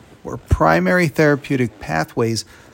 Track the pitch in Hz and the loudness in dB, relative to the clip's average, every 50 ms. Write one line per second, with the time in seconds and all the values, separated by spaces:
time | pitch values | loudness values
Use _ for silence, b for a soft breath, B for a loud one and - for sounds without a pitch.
0 | B B - - - - - - - - - - 156 160 160 175 180 180 180 180 | B B -20 -18 -14 -14 -14 -12 -6 -2 0 2 2 4 2 2 2 2 2 2
1 | 175 151 - - 156 147 147 135 139 - 143 127 127 110 - - - - 78 80 | 0 0 0 2 2 2 2 2 0 -2 -2 -2 -2 -4 -6 -8 -10 -6 -4 -4
2 | - - - - 120 113 113 107 B B B B B B | -4 -4 -4 -4 -2 -2 -2 -4 B B B B B B